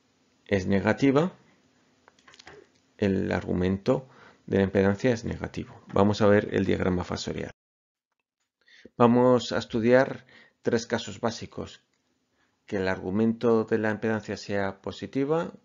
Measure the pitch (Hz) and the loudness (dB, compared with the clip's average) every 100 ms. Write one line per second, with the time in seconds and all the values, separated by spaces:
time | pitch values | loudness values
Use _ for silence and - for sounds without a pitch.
0 | _ _ _ _ - 98 95 98 104 107 | _ _ _ _ -4 -4 0 0 0 2
1 | 139 135 180 - _ _ _ _ _ _ | 2 2 0 -6 _ _ _ _ _ _
2 | _ _ _ _ - - _ _ _ - | _ _ _ _ -20 -20 _ _ _ -4
3 | 101 95 95 95 92 90 92 98 - 143 | 0 0 -2 -4 -2 -2 0 -2 0 -2
4 | - - - _ - 98 95 101 98 101 | -4 -20 -20 _ -2 0 2 4 2 2
5 | 131 113 92 82 85 - - - - 95 | 0 -2 -4 -8 -8 -10 -12 -16 -4 2
6 | 101 104 104 104 - 104 98 92 95 90 | 2 4 4 4 2 -2 0 0 0 -2
7 | 87 92 - - - - _ _ _ _ | -4 -8 -8 -8 -10 -14 _ _ _ _
8 | _ _ _ _ _ _ _ - - - | _ _ _ _ _ _ _ -20 -14 4
9 | 120 123 127 123 117 123 - 120 113 127 | 6 6 6 4 2 -4 -4 -2 4 4
10 | 139 - _ - _ _ 113 113 - 113 | 2 -4 _ -20 _ _ -2 -2 -2 -6
11 | - 101 117 113 98 - 92 - _ _ | -6 -6 -6 -6 -14 -14 -14 -16 _ _
12 | _ _ _ _ _ _ - 101 92 92 | _ _ _ _ _ _ -8 -4 -2 -4
13 | 90 101 113 113 120 113 110 113 110 104 | -4 0 0 0 2 2 0 -2 -2 -2
14 | 113 110 110 98 - 101 95 - - - | -2 -4 -6 -12 -6 -4 -4 -6 -12 -10
15 | 101 135 139 165 185 - | -6 -4 -2 -2 -4 -12